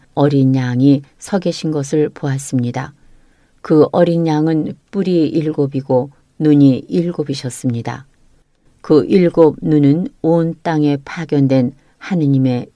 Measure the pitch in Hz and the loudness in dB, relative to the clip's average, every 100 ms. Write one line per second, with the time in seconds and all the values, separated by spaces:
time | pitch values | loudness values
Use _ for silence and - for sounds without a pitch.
0 | _ - 143 139 131 131 123 123 139 139 | _ 0 2 2 2 0 -2 0 2 2
1 | 139 _ - 202 175 165 165 151 139 156 | -2 _ -6 -4 -4 -6 -4 -4 -2 -2
2 | 147 - 143 135 - 127 120 127 - _ | -2 -4 -6 -6 -4 -4 -4 -6 -10 _
3 | _ - _ _ _ _ - 156 - 175 | _ -20 _ _ _ _ 0 2 4 2
4 | 175 170 165 151 160 156 - - _ 196 | 2 2 0 0 0 -2 -4 -10 _ -6
5 | 185 175 151 160 151 151 139 139 135 127 | -2 0 0 -2 -4 -2 -4 -4 -2 -2
6 | 139 _ _ - 151 147 139 123 - 180 | -2 _ _ -4 2 4 4 2 -2 -4
7 | 170 170 143 135 127 - 131 117 113 127 | -4 -6 -6 -6 -8 -6 -4 -4 -6 -12
8 | - _ _ _ _ _ _ _ - 151 | -16 _ _ _ _ _ _ _ 2 2
9 | 101 196 170 170 156 143 160 151 139 156 | 4 2 2 4 2 2 0 2 4 2
10 | 185 - 160 170 165 165 175 156 147 143 | -2 -6 0 0 0 -4 -4 0 0 -2
11 | 139 175 156 147 139 135 123 - _ _ | -6 -12 -4 0 2 2 0 -6 _ _
12 | - 180 143 135 131 120 - | -6 -2 0 2 0 -2 -6